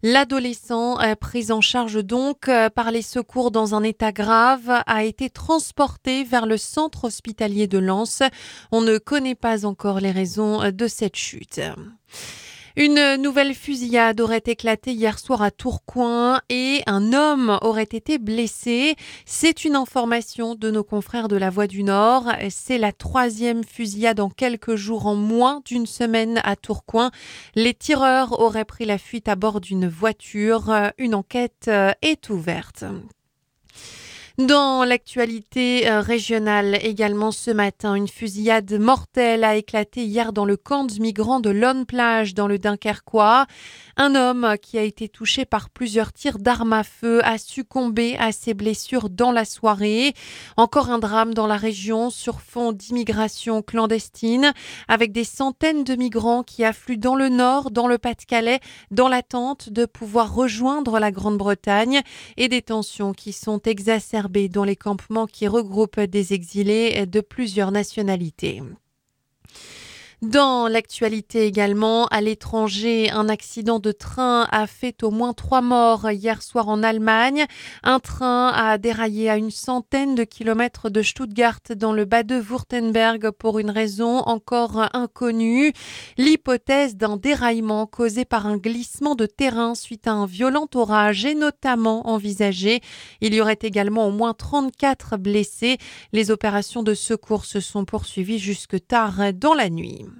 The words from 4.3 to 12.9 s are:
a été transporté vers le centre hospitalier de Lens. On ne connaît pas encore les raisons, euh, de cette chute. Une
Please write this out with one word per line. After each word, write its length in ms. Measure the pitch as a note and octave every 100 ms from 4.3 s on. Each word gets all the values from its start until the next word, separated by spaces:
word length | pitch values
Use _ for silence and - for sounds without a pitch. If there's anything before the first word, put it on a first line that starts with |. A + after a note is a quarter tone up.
| A3+ A#3+ C4 A#3+ A#3+ -
a 160 | A3
été 260 | A3 G#3+ C4
transporté 960 | - - D#4+ - - C#4 - - C4
vers 220 | C4 A#3+ A3+
le 100 | A3
centre 480 | - - D#4 -
hospitalier 640 | A#3+ - - G#3+ G#3+ G3+ G#3
de 100 | G3
Lens. 460 | F#3+ F#3+ A3+ - C4+ - - - -
On 80 | A3+
ne 200 | A3+ G#3+
connaît 360 | - C#4+ C4 B3
pas 300 | A#3 A3 G#3
encore 340 | G3 G3+ F#3+
les 120 | G3
raisons, 500 | F#3 F#3 G3+ G#3+ G#3+
euh, 100 | G#3
de 160 | F#3+ A#3
cette 300 | - G3+ -
chute. 420 | - - - - D#3 - G#3 A3+ _ - - - - - - -
Une 400 | D4